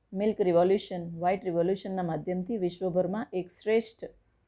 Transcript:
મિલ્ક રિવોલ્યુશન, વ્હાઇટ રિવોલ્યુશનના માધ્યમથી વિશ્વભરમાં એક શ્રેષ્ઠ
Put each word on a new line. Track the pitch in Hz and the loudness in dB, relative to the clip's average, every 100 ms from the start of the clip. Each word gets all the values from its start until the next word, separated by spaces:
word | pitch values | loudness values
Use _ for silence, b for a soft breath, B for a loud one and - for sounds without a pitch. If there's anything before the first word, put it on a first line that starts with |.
| _ | _
મિલ્ક | 190 214 214 | -2 0 2
રિવોલ્યુશન, | 185 170 180 202 - 185 170 170 | 4 6 6 4 0 -8 -8 -2
વ્હાઇટ | 175 196 | 0 0
રિવોલ્યુશનના | 190 170 170 190 196 190 | 0 0 2 0 -2 -4
માધ્યમથી | 175 156 151 180 185 233 | -2 -4 -2 -4 -2 -2
વિશ્વભરમાં | 180 175 190 175 175 208 247 | -2 -2 -2 0 0 -2 -6
એક | 185 180 | -6 -8
શ્રેષ્ઠ | - 214 220 226 - - - _ _ | -6 0 2 0 -6 -16 -18 _ _